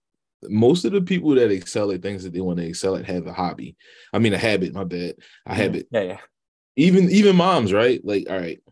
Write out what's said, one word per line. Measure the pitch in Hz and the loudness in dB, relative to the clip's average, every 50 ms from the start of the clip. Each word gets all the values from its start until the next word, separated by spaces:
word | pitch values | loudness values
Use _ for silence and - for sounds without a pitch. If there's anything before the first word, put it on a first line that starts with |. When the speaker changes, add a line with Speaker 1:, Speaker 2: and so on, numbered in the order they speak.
| _ _ _ _ _ _ _ _ - | _ _ _ _ _ _ _ _ -10
Speaker 1:
Most | - 101 107 113 123 165 180 - | -4 0 2 4 4 4 4 0
of | 226 | 0
the | 196 202 | 0 -2
people | 180 - 190 175 147 156 139 | 0 0 -2 0 0 0 2
that | 127 120 107 | 2 2 2
excel | 101 95 - - - 113 104 101 | 0 -2 -4 -6 -4 -2 -2 -2
at | 95 90 | -4 -4
things | 90 101 101 95 90 | -6 -8 -8 -8 -10
that | 92 82 | -8 -8
they | 90 | -6
wanna | 92 90 87 87 | -4 -4 -4 -4
excel | 85 82 85 - - 95 95 | -6 -6 -8 -4 -4 -4 -4
at | - 90 | -4 -6
have | 98 92 87 80 | -6 -6 -6 -6
a | 87 | -8
hobby. | 87 92 90 85 80 - - 85 - _ _ _ - - - _ | -6 -6 -6 -6 -6 -8 -12 -16 -18 _ _ _ -20 -20 -14 _
I | - 104 | -2 0
mean, | 113 110 98 | 2 2 2
a | 87 | 0
habit, | 110 113 104 95 90 90 82 | 0 0 0 0 -2 -4 -6
my | 98 98 | -8 -8
bad. | 87 90 87 90 85 - - _ _ - _ _ | -6 -6 -6 -6 -8 -10 -12 _ _ -20 _ _
A | - | -6
Speaker 2:
Mm-hmm. | - | -2
Speaker 1:
habit. | 107 101 92 - - - - | -2 -2 -2 -2 -4 -6 -4
Speaker 2:
Yeah, | 120 110 | -4 -4
yeah. | 98 90 98 98 - _ _ _ _ _ _ _ _ _ _ 127 | -4 -4 -8 -14 -18 _ _ _ _ _ _ _ _ _ _ 2
Speaker 1:
Even, | 151 185 180 190 180 175 | 4 6 6 6 4 6
even | 185 208 208 202 185 | 4 6 6 6 6
moms, | 180 170 185 180 156 113 92 | 6 4 4 2 2 2 2
right? | 95 104 117 127 123 - - | 2 2 4 2 2 0 -2
Like, | 101 104 98 - - | -4 -4 -4 -4 -4
all | 95 95 | -6 -6
right, | 87 82 - - _ _ | -6 -8 -10 -12 _ _